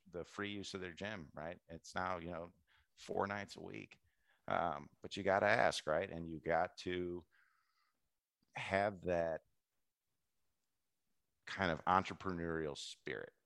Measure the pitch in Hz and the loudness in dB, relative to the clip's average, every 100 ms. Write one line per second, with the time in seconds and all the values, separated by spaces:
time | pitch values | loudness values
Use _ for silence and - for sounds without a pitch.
0 | 95 87 80 - 101 104 95 98 90 78 | -12 -10 -8 -4 -4 -4 -6 -6 -8 -6
1 | 101 101 73 73 80 90 - 82 - 92 | -8 -8 -10 -8 -8 -8 -12 -14 -8 -4
2 | 92 90 85 85 87 - _ _ _ - | -2 -2 -4 -6 -8 -14 _ _ _ -14
3 | - 95 98 101 101 - 90 104 - - | -4 0 0 -2 -6 -10 -10 -10 -12 -18
4 | _ _ _ _ - 87 85 71 76 _ | _ _ _ _ 0 2 2 -2 -8 _
5 | - 101 95 98 104 120 92 - 73 78 | -10 -2 2 6 6 6 6 4 2 2
6 | 95 82 82 78 82 82 90 - 92 90 | 0 -4 -6 -4 2 2 2 -4 -4 -2
7 | 90 87 - _ _ _ _ _ _ _ | -2 -6 -10 _ _ _ _ _ _ _
8 | _ _ _ _ _ - - 98 104 92 | _ _ _ _ _ -8 2 4 4 0
9 | 90 85 82 78 _ _ _ _ _ _ | 0 2 2 -2 _ _ _ _ _ _
10 | _ _ _ _ _ _ _ _ _ _ | _ _ _ _ _ _ _ _ _ _
11 | _ _ _ _ - - 92 78 - 95 | _ _ _ _ -8 0 2 4 6 6
12 | - 90 95 85 85 80 76 69 - - | 6 -2 -4 -2 -2 0 -2 -6 -10 -10
13 | - 53 - - | -8 -6 -8 -16